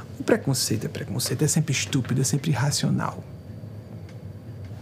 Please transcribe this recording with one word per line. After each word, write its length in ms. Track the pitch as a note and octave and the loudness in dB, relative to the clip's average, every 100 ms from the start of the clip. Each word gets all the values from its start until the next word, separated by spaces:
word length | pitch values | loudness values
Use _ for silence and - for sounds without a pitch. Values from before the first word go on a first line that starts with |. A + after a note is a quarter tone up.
| - - | -10 -4
O 40 | |
preconceito 600 | - A3+ C#3+ C3 - A2 | 4 4 4 2 2 0
é 40 | - | -2
preconceito, 540 | - - - - C3 | -4 -4 -2 0 2
é 40 | D3+ | 4
sempre 260 | D#3+ D3+ | 4 4
estúpido, 480 | C3+ - C#3+ A#2+ B2 | 0 2 0 2 2
é 40 | |
sempre 260 | C3+ C#3+ D#3+ | 4 2 2
irracional. 720 | A#2 C#3+ - C#3+ B2+ - - - - - - - - - - - - - - - - - - | 2 2 2 2 2 0 -4 -10 -12 -12 -12 -12 -12 -12 -12 -12 -12 -12 -12 -12 -12 -10 -10